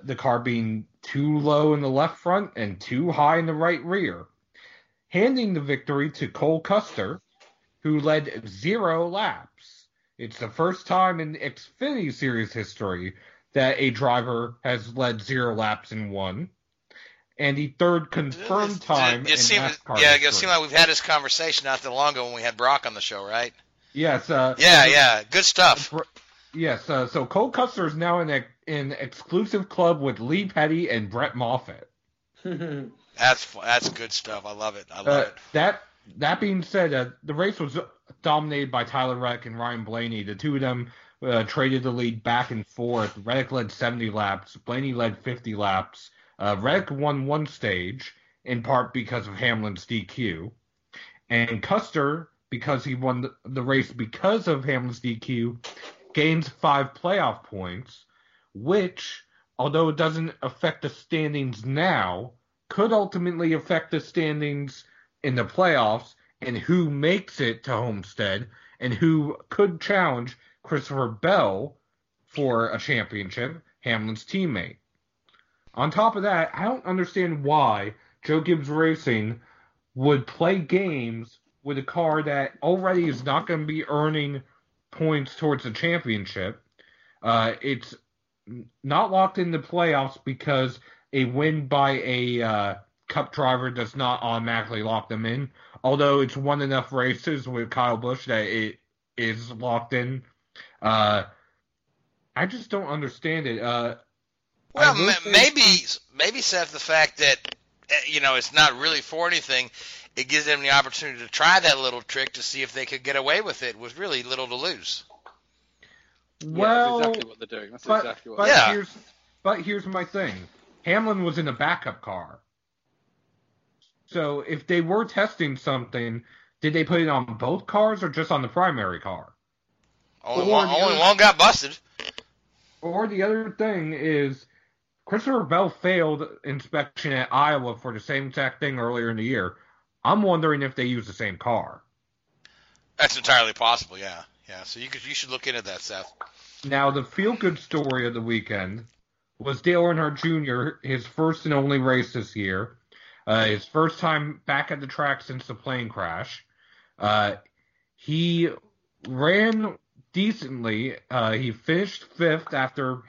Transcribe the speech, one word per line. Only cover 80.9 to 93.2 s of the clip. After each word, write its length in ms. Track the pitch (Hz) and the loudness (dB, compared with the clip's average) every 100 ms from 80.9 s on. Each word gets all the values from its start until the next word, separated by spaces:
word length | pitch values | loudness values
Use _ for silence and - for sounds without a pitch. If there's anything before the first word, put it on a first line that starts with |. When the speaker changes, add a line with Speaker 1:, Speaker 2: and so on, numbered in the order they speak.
| 147 117 113 113 _ _ _ | -2 -4 -8 -12 _ _ _
Speaker 1:
with 160 | 139 139 | -8 -6
a 60 | |
car 400 | 135 175 165 156 | -4 -2 0 2
that 300 | 151 139 135 - | 0 -2 -4 -2
already 440 | 151 185 185 185 165 | 0 0 2 2 0
is 160 | 123 | -2
not 220 | 131 147 - | 0 0 0
gonna 200 | 160 151 | -4 -4
be 200 | 156 - | -6 -2
earning 560 | 147 151 156 143 139 - _ _ _ _ | 0 0 0 -4 -6 -12 _ _ _ _
points 460 | - 160 151 139 - | -2 0 0 -2 -2
towards 280 | 156 131 123 | 0 0 -2
the 60 | |
championship. 880 | 107 131 170 123 107 92 98 95 - _ _ _ _ _ _ | -4 0 0 0 -4 -4 -6 -6 -8 _ _ _ _ _ _
Uh, 320 | 113 113 113 110 | 0 2 2 -2
it's 320 | 135 127 - - _ _ _ _ - | -4 -4 -6 -20 _ _ _ _ -18
n-, 180 | 120 113 _ | -18 -18 _
not 280 | 139 151 175 | -2 2 2
locked 260 | 190 190 196 | 4 2 2
in 140 | 175 | -2
the 80 | 165 | -2
playoffs 580 | 135 175 170 143 135 - - | -4 0 2 2 0 -6 -10
because 540 | 131 - 135 131 123 - - _ | -6 0 2 0 -4 -16 -20 _
a 120 | 139 127 | 0 0
win 420 | 127 151 156 135 | 2 0 0 0
by 240 | 139 139 135 | 2 4 2
a, 380 | 117 123 123 120 | -2 -2 0 0
uh, 340 | 113 107 101 98 - _ _ | 0 0 -2 -4 -12 _ _
Cup 240 | - | -4